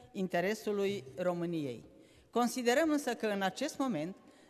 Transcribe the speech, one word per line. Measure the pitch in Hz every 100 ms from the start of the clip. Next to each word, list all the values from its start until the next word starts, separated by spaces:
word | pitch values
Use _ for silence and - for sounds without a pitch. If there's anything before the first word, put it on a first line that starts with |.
| -
interesului | 202 185 175 185 220 226 202 196 202 - -
României. | 180 175 170 165 139 113 - - - - -
Considerăm | 226 240 247 240 262 320
însă | 294 285
că | 233 220
în | 196
acest | 190 - 262 -
moment, | 269 156 165 - - -